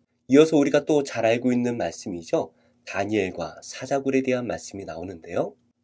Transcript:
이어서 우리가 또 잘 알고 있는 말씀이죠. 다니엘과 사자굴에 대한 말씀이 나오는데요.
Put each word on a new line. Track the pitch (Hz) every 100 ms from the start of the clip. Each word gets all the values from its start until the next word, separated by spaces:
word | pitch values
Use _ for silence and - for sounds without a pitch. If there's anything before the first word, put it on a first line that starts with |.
| _ _ -
이어서 | 135 156 151
우리가 | 143 143
또 | - 147
잘 | 135 117 113
알고 | 120 123
있는 | 123 120 120
말씀이죠. | 85 - 107 87 82 160 - _ _ _ -
다니엘과 | 95 104 107 92 95 - -
사자굴에 | - - 131 139 135 131
대한 | 131 123 120
말씀이 | 82 - 98
나오는데요. | 90 80 92 82 - 107 - - _ _